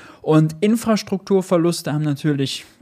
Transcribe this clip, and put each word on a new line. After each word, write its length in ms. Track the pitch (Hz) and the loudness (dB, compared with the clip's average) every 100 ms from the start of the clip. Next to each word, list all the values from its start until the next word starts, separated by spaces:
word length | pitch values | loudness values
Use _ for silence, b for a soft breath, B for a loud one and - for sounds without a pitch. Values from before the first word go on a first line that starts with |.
| B B | B B
Und 340 | - 156 156 - | 2 4 4 0
Infrastrukturverluste 1300 | 214 226 226 208 - 190 - 196 180 175 170 165 170 | 0 0 0 -2 -2 -6 0 0 2 2 2 -2 -4
haben 120 | 151 | -2
natürlich, 600 | 151 143 151 139 135 - - _ | -2 -2 -2 0 -2 -6 -14 _